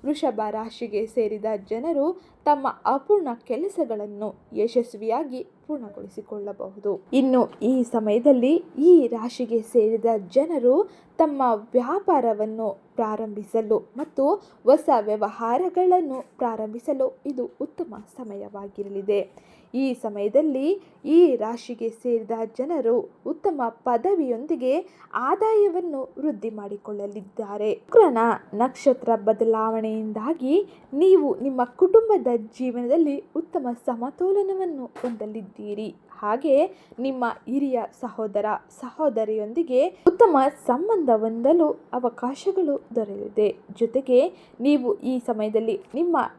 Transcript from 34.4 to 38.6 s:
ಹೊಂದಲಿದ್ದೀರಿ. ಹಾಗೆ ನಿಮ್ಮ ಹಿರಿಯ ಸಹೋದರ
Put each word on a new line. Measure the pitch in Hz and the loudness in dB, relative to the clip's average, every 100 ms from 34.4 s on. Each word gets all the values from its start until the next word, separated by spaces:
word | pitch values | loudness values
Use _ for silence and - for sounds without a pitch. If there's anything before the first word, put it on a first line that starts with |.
| 392 381 370 285 240 | 0 -4 -6 -6 -12
ಹೊಂದಲಿದ್ದೀರಿ. | - 247 220 214 214 196 - 208 208 214 - _ | -10 -10 -8 -10 -12 -14 -16 -12 -8 -10 -12 _
ಹಾಗೆ | - 208 233 302 269 370 - _ - | -10 -4 -2 4 4 4 -4 _ -8
ನಿಮ್ಮ | 262 262 233 - - | -6 -4 -4 -6 -6
ಹಿರಿಯ | 269 277 247 214 - | -4 -2 -2 -4 -10
ಸಹೋದರ | 233 - 214 202 214 208 | -12 -8 -4 -2 -2 -4